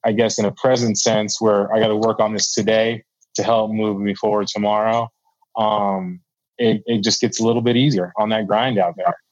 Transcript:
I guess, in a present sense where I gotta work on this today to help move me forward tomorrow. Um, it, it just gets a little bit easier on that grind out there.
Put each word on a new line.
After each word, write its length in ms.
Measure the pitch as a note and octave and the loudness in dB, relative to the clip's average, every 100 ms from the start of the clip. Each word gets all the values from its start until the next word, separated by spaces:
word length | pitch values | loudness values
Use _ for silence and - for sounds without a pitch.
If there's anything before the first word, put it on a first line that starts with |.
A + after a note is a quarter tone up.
I 80 | A2+ | 0
guess, 260 | G#2+ A2+ - | 2 0 2
in 60 | |
a 80 | G#2 | -2
present 440 | F#2+ C3 B2+ A#2 G#2 | 0 0 2 0 0
sense 440 | - A2 G#2+ - | 0 0 -2 -2
where 340 | A2 G2+ G2+ | 2 2 2
I 60 | A2 | 2
gotta 160 | A2 G#2+ | 2 2
work 240 | A2+ G#2+ | 0 2
on 120 | G#2+ | 0
this 220 | G#2+ - | 0 -4
today 480 | - G#2 A2 A2+ A2+ _ _ _ | -2 0 2 2 -2 _ _ _
to 80 | - | -6
help 300 | G2+ A2+ A2 | 0 0 0
move 280 | A2 G#2+ G2 | -2 -2 -2
me 140 | G2+ | -2
forward 320 | G2 A2 G#2 G2 | -2 0 0 -2
tomorrow. 640 | G#2+ G#2 G#2+ A2 A2+ A#2 _ _ _ _ - | -2 0 0 2 0 -2 _ _ _ _ -2
Um, 640 | D#3 G#2 C#3+ G3 F#3 - _ _ _ - | 0 0 0 -2 -6 -10 _ _ _ -2
it, 260 | A#2 G#2+ G2 | 0 0 -2
it 160 | A2+ | -2
just 180 | G#2 G#2 | 0 0
gets 200 | A#2 - | -2 0
a 40 | |
little 180 | A2+ A#2 | 0 2
bit 140 | A#2+ A#2+ | 2 2
easier 360 | C#3 A2 F2+ - | 2 0 -2 -2
on 120 | G#2+ | 0
that 180 | A2 G#2 | 0 0
grind 320 | G#2 B2+ A2 | 0 0 0
out 160 | F2 E2+ | 0 0
there. 180 | F#2 - _ | -4 -4 _